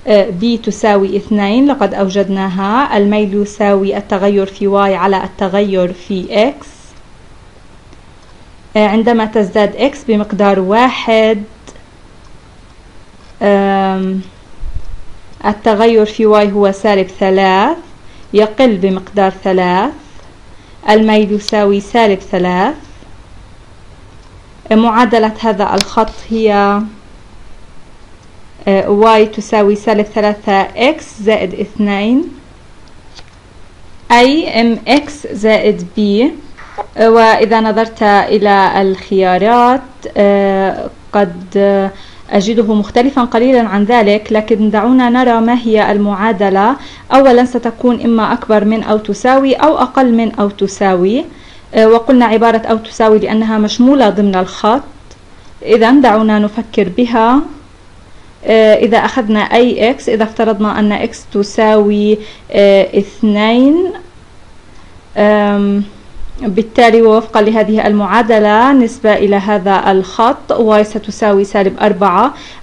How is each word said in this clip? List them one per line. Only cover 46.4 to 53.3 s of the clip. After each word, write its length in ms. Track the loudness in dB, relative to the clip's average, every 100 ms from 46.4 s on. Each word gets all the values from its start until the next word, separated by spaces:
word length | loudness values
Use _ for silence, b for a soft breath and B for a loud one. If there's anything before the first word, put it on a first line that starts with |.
| 0 2 0 -2 B B 0
أولاً 300 | 2 4 4
ستكون 560 | 2 -2 -6 -4 -2 0
إما 320 | 0 0 0
أكبر 320 | -4 0 0
من 180 | 2 -2
أو 160 | -2 -4
تساوي 560 | -4 -4 0 2 2
أو 240 | 2 0 0
أقل 340 | 0 0 2
من 220 | 2 0
أو 140 | -2 -4
تساوي. 760 | -2 -6 -2 0 0 0 -2 -4 B B B B
آه، 140 | 2 4
وقلنا 360 | 4 4 2
عبارة 380 | 4 2 2 0 -2
أو 100 | -4
تساوي 420 | -4 -2 2 2
لأنها 400 | 2